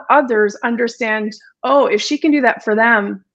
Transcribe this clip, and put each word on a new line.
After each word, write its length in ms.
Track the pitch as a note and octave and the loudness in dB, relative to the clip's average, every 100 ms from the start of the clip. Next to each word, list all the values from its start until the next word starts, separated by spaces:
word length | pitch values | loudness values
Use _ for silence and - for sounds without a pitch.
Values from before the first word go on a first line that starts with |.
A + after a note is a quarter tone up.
| - | 2
others 460 | C4+ C4 A3 G#3 G#3 | 2 2 0 0 -2
understand, 680 | A#3+ A#3 A#3 - A3+ A3 G#3+ - _ _ | -4 -2 -4 -4 -4 -4 -6 -10 _ _
"Oh, 220 | B3+ C#4 B3 | 0 2 2
if 140 | G#3 | 0
she 160 | - D4 | -2 -2
can 140 | D#4+ | 0
do 100 | D4 | 2
that 220 | B3 - | 0 -2
for 120 | - G#3+ | -2 0
them, 480 | A#3 A3+ G3+ G3 _ | 2 2 0 -8 _